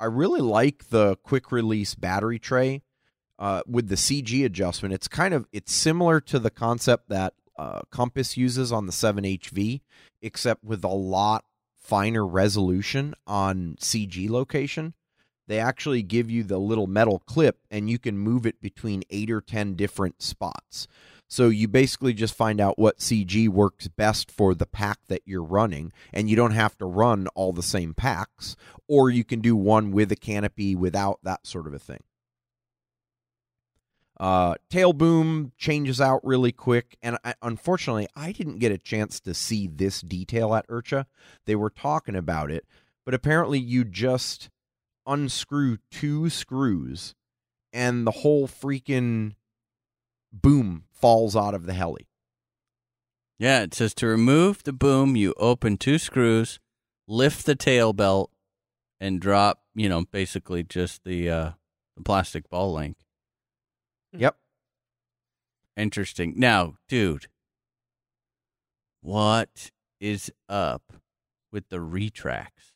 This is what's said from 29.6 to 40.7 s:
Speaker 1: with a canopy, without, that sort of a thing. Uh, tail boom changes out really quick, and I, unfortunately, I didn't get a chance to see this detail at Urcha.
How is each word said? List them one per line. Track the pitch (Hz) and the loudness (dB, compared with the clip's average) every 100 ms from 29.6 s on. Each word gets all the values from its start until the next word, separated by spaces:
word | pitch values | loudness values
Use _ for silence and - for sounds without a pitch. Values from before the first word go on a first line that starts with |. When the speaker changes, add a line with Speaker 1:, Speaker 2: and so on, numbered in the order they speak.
| 98 110 107 | 4 4 4
Speaker 1:
with | 98 104 | 2 2
a | 101 | 0
canopy, | - 104 101 - 98 92 | -4 -4 -4 -4 -2 0
without, | 90 92 101 - | 0 0 -2 -4
that | 92 92 | -6 -10
sort | - 90 76 | -10 -12 -12
of | |
a | 71 | -14
thing. | - 57 _ _ _ _ _ _ _ _ _ _ _ _ _ _ _ _ _ _ _ _ _ _ | -14 -18 _ _ _ _ _ _ _ _ _ _ _ _ _ _ _ _ _ _ _ _ _ _
Uh, | 95 92 90 80 _ | 2 4 4 0 _
tail | 185 180 | 4 4
boom | 147 165 165 160 156 139 _ | 6 4 4 2 -2 -6 _
changes | - 151 139 123 | -2 -2 -2 2
out | 135 131 | 2 2
really | - 127 123 | 2 2 2
quick, | - - 120 - _ | 0 0 0 0 _
and | 117 117 | -8 -8
I, | 120 - | -8 -8
unfortunately, | 117 110 - 185 - 113 104 | -8 -6 -4 -2 -2 -4 -6
I | - 156 | -10 -12
didn't | 208 156 104 | -8 -8 -2
get | 117 | -2
a | 95 | -2
chance | - 110 107 - | -4 -6 -4 -8
to | - | -10
see | 85 - 110 98 | -8 -4 -4 -4
this | 76 95 - | -2 -2 -2
detail | 87 90 92 113 110 | -8 -10 -4 -2 0
at | 110 | -2
Urcha. | - | -2